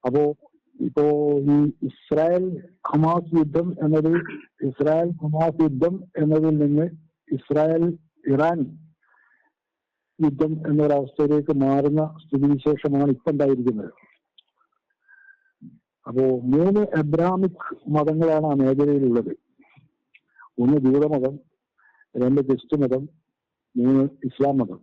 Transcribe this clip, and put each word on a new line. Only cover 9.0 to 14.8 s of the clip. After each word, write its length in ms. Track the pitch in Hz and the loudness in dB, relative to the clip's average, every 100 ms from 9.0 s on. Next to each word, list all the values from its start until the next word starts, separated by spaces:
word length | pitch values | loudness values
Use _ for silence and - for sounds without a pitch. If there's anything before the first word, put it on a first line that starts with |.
| _ _ _ _ _ _ _ _ _ _ _ - | _ _ _ _ _ _ _ _ _ _ _ -2
യുദ്ധം 440 | 156 139 156 156 156 | -2 0 -4 -2 -2
എന്നൊരവസ്ഥയിലേക്ക് 840 | 151 151 143 139 - 147 151 151 143 | 0 2 0 -4 -2 0 0 0 0
മാറുന്ന 600 | 135 139 143 151 156 - - | 2 2 0 0 -4 -8 -6
സ്ഥിതിവിശേഷമാണ് 840 | 139 143 143 151 147 151 139 143 | -2 0 0 0 -2 -2 0 0
ഇപ്പൊ 220 | 131 - | 0 -2
ഉണ്ടായിരിക്കുന്നത്. 600 | 147 139 131 123 107 95 _ _ _ _ _ _ _ _ _ | 0 0 0 0 -4 -10 _ _ _ _ _ _ _ _ _